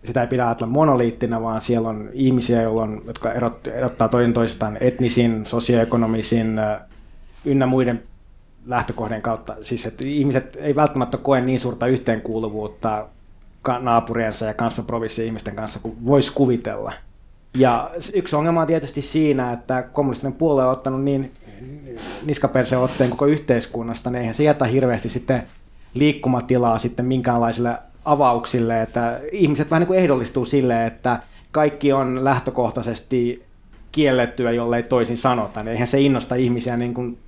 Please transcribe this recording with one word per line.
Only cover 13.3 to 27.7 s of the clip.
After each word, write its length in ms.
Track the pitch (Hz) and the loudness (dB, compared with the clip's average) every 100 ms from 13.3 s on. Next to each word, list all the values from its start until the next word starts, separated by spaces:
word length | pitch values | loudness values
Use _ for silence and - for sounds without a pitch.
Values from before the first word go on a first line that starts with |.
| - - - | -20 -20 -8
ka-, 160 | - 123 | -4 -2
naapuriensa 680 | 127 113 113 117 110 104 110 | -2 -4 -4 -4 -4 -4 -8
ja 80 | |
kanssaprovinssin 720 | 107 117 - 113 117 113 - 113 | -4 -4 -4 -6 -6 -6 -6 -8
ihmisten 300 | 113 - 101 | -8 -10 -8
kanssa 220 | 110 107 | -10 -10
kuin 180 | 113 113 117 | -12 -8 2
vois 240 | 139 131 | 4 4
kuvitella. 640 | - 135 120 113 104 107 - - - - - - | 2 2 2 -2 -8 -10 -12 -18 -20 -20 -20 -10
Ja 360 | 127 131 120 135 170 | 2 4 4 -2 -8
s-, 140 | - | -4
yksi 220 | 202 175 151 | -4 -2 0
ongelma 240 | 156 165 | 2 0
on 60 | 156 | 2
tietysti 360 | 165 139 - | 0 -2 -8
siinä, 500 | 131 165 156 135 123 | -4 2 2 2 0
että 300 | 120 - 127 | -6 -4 -4
kommunistinen 500 | 127 - 139 120 139 | -2 -2 -2 -2 -6
puolue 320 | 131 165 139 | 0 2 4
on 80 | 127 | 2
ottanut 300 | 131 135 131 | 0 -2 -2
niin 280 | 139 135 135 - - 101 127 147 139 117 113 - | 0 -2 -4 -10 -20 -18 -16 -16 -16 -14 -14 -10
niskaperseen 560 | 151 147 135 131 120 127 | -6 0 0 2 2 2
otteen 300 | 127 - 127 | 0 2 0
koko 160 | 123 143 | 4 2
yhteiskunnasta, 840 | 151 - 120 - 117 117 117 123 | 2 2 0 0 -8 -8 -6 -6
niin 100 | 123 | -4
eihän 140 | 117 | -4
se 80 | 113 | 2
jätä 200 | 151 147 | 2 4
hirveästi 440 | 123 127 131 113 117 | 2 2 2 0 -2
sitten 340 | 127 - 127 - - - - - | -6 0 -2 -2 -18 -20 -20 -10
liikkumatilaa 840 | 123 147 147 131 127 120 127 123 113 | 2 2 2 0 0 2 2 4 2
sitten 280 | 120 120 123 | -2 -2 0
minkäänlaisille 680 | 131 123 120 117 113 120 | 0 2 2 2 0 -2